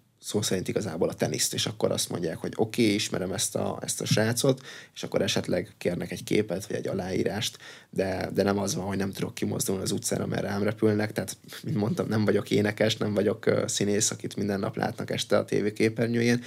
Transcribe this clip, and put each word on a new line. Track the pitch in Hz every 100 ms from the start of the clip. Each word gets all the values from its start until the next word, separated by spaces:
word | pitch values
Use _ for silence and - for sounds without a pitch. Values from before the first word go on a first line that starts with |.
| _ _
szó | - 107
szerint | - 98 -
igazából | 92 82 76 82
a |
teniszt, | - 87 76 -
és | - 113
akkor | 107 -
azt | - -
mondják, | 85 85 82
hogy | 92 -
oké, | 110 - 110
ismerem | 104 - 92 92
ezt | - - -
a, | - -
ezt | - -
a | 113
srácot, | 110 110 117 135 135 - - -
és | -
akkor | - -
esetleg | 95 101 98 90 87 -
kérnek | 90 90 90
egy | 90
képet, | - 104 107 95 -
vagy | -
egy | -
aláírást, | - 92 90 - 101 - - - - -
de, | - 95 92 85
de | 98
nem | 98 101
az | 95 92
van, | 98
hogy | 95
nem | 98
tudok | 98 -
kimozdulni | - 101 101 - 95
az | 95
utcára, | 101 - 98 -
mert | -
rám | 98 101
repülnek, | 104 110 110 104 107
tehát, | - 98 - - -
mint | - 104
mondtam, | 104 - 95
nem | 107 104
vagyok | 101 -
énekes, | 107 104 107 113 -
nem | 104
vagyok, | 101 101 - 110
ö, | 107 -
színész, | - 101 101 -
akit | 113 - -
minden | 101 98
nap | - -
látnak | - - -
este | 101 - 104
a | 98
T |
V | 104 101
képernyőjén, | 104 110 110 117 117 120 120